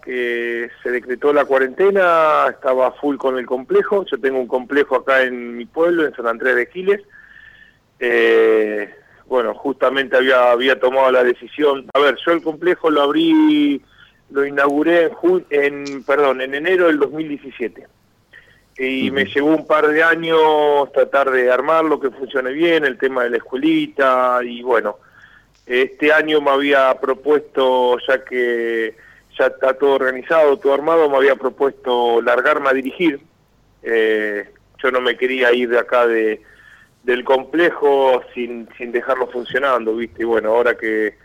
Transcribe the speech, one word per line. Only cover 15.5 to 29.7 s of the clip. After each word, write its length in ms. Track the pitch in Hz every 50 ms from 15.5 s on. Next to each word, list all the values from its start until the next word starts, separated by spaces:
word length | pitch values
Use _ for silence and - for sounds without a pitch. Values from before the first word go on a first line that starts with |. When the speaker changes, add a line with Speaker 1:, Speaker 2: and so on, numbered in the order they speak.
| 143 143 143 143 143 143 143 143 139 135 113
Speaker 1:
perdón, 380 | - 139 147 147 135 127 127
en 120 | 131 131 139
enero 320 | 143 156 180 185 180 180
del 120 | 165 151 143
dos 120 | 143 127
mil 160 | 143 156 160
diecisiete. 600 | 151 147 - - 131 - - 117 107 - - - - _ _ _ _ _ _ _ _ - - _ _ _ _ _ _ _
Y 300 | - 131 131 131 131 120 101
Speaker 2:
Ujú. 60 | 131
Speaker 1:
me 100 | 139 131
llevó 240 | - - 139 143 156
un 180 | 160 151 147
par 200 | - 151 151 151 151
de 140 | 151 160 165
años 360 | 165 165 165 165 165 165 160 156 156 156 151 151 147 147 143 139 - -
tratar 380 | 135 127 113 - 139 135 135
de 200 | 131 127 123 127
armarlo, 480 | 127 123 135 156 165 165 160 156 147 131
que 100 | 139 127
funcione 420 | 107 131 135 120 - 131 127 127
bien, 340 | 135 151 170 170 165 156 151
el 120 | 131 120
tema 260 | - 135 131 131 127 120
de 80 | 120
la 60 | 120
escuelita, 1000 | 110 - - 127 131 143 160 160 156 151 147 - 139 139 131 127 127 127 127 123 123 123
y 180 | 120 120 120 120
bueno, 340 | 127 123 113 107 104 - - _ _ _ _ - - _ - _ _ _ _ _
este 460 | - 123 127 135 127 - - 151 147
año 300 | 151 156 156 156 151 151
me 80 | 143 143
había 420 | 135 139 143 143 139 135 135 131 127 -
propuesto, 1000 | 139 135 131 131 - 143 151 143 147 - - 139 131 127 127 127 123 123 123 123 -
ya 180 | - 131 131 -
que 720 | - 127 127 123 120 120 117 117 117 117 113 113 110 - _ - - - _ _ _ -
ya 80 | - 135
está 280 | 127 131 - 131 135